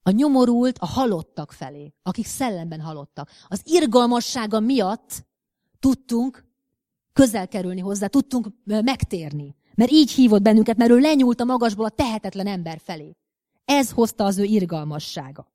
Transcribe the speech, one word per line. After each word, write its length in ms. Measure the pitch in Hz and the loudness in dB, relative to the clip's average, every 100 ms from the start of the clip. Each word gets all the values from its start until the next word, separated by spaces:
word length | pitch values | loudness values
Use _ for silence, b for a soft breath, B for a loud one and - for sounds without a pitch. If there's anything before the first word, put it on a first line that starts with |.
A 100 | 180 | 2
nyomorult, 640 | 208 294 269 247 240 254 247 | 2 2 4 4 2 0 -2
a 80 | 170 | -6
halottak 640 | 185 254 175 156 - 147 | -2 -2 -2 -8 -14 -14
felé, 420 | - 131 143 151 _ | -14 -16 -16 -20 _
akik 220 | 185 180 - | -10 -8 -10
szellemben 560 | - 254 180 165 156 | -6 -6 -6 -10 -12
halottak. 480 | 156 156 143 - 147 b b | -12 -14 -16 -16 -16 b b
Az 140 | 196 | -10
irgalmassága 960 | - 339 302 240 240 240 - 262 220 214 | 0 2 4 4 4 0 -4 -6 -4 -2
miatt 680 | 220 269 185 226 _ - - _ _ _ _ _ | 0 0 0 -4 _ -18 -18 _ _ _ _ _
tudtunk 680 | 269 247 - 233 262 - _ _ _ _ _ _ _ - | 0 0 -4 -4 -4 -8 _ _ _ _ _ _ _ 2
közel 300 | 262 208 180 | 2 0 -8
kerülni 320 | 208 185 185 | -8 -6 -8
hozzá, 280 | 190 196 196 | -8 -6 -2
tudtunk, 400 | 277 - 254 214 - - | 0 0 -6 -6 -12 -4
ö, 160 | 214 | -2
megtérni. 760 | 233 240 - 180 156 147 143 - _ - | -2 -2 -6 -6 -8 -10 -12 -18 _ 0
Mert 160 | 247 | 4
így 200 | 311 277 | 6 4
hívott 300 | - 247 208 | 4 6 6
bennünket, 360 | 208 220 220 208 | 6 4 4 2
mert 140 | 233 | 6
ő 80 | 240 | 6
lenyúlt 400 | 302 302 247 240 | 6 4 2 0
a 60 | 240 | -2
magasból 400 | 254 233 202 220 | 0 -2 -2 -6
a 40 | |
tehetetlen 580 | - 262 220 196 196 202 | -4 -4 -4 -8 -8 -8
ember 320 | 190 165 160 | -8 -10 -14
felé. 320 | - 165 151 _ _ _ _ _ - | -14 -14 -16 _ _ _ _ _ 0
Ez 260 | 285 254 | 2 2
hozta 320 | - 226 - | 0 0 0
az 140 | 202 190 | -2 0
ő 60 | |
irgalmassága. 1040 | 202 214 175 165 151 151 - 175 135 135 - | 0 0 0 -6 -8 -10 -10 -12 -14 -18 -20